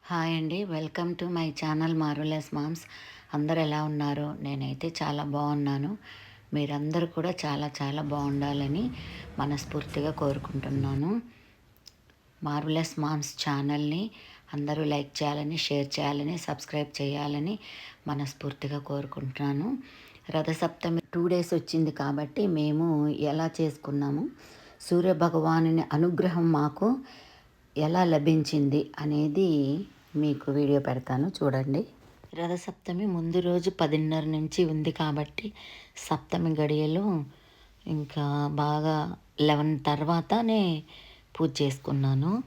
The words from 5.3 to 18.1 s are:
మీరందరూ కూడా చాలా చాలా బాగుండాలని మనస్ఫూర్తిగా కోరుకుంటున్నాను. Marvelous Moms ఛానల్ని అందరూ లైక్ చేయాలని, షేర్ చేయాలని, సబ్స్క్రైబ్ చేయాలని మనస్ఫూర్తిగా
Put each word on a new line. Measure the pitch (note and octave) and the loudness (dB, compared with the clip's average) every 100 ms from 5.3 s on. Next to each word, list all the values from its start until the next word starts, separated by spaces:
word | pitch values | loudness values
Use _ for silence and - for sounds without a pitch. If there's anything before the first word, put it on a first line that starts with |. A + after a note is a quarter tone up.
| C#3+ D3 D3 C#3+ C#3 D3 G#3+ - - - - - | -2 0 0 0 0 -2 -6 -10 -20 -20 -20 -6
మీరందరూ | - F#3+ C#3+ D3+ D#3+ E3+ | -2 -2 -2 0 0 0
కూడా | E3 E3 | -2 -4
చాలా | F3 D3+ C#3+ D3 C#3+ | -2 -2 -2 -4 -4
చాలా | C#3 D3 | -4 -2
బాగుండాలని | D3 D3 C#3+ C#3 C#3 C#3+ C#3 D3+ B3 - - - - - | -2 -2 0 0 0 0 0 0 -2 -4 -12 -12 -12 -4
మనస్ఫూర్తిగా | C#3+ C#3+ - D3+ - - D3 | -2 -2 -4 -6 -4 -2 -2
కోరుకుంటున్నాను. | C#3+ D3 C#3 - C3+ C#3+ C#3 C#3 C#3 D#3 A#3 - - - _ _ _ - _ _ _ _ _ | 0 0 0 -4 -6 -2 -2 0 0 0 -2 -4 -20 -20 _ _ _ -20 _ _ _ _ _
Marvelous | D#3 D3 D3+ D#3 D#3+ - | -4 -2 0 0 0 -2
Moms | D3 D#3 | -2 -2
ఛానల్ని | D3 - - C#3+ C#3+ D3 D3 D#3+ A3 - - - - | -4 -6 -2 0 0 0 0 -2 -4 -8 -20 -20 -10
అందరూ | D3 C#3+ D3+ | -6 -2 0
లైక్ | D3+ D3 C#3+ - | 0 0 -4 -4
చేయాలని, | D3 C#3+ D3 D#3+ | -2 -2 -4 -4
షేర్ | - C#3+ C#3 - | 0 0 0 -2
చేయాలని, | C#3+ C#3+ C#3+ E3+ | -2 -2 -2 -4
సబ్స్క్రైబ్ | - C#3+ - D3+ C#3+ - | -6 -8 -6 -4 -4 -4
చేయాలని | C#3+ C#3+ D3 D3 D#3+ G#3+ - - - - | -4 -2 -4 -2 -2 -4 -10 -18 -18 -12
మనస్ఫూర్తిగా | - | -6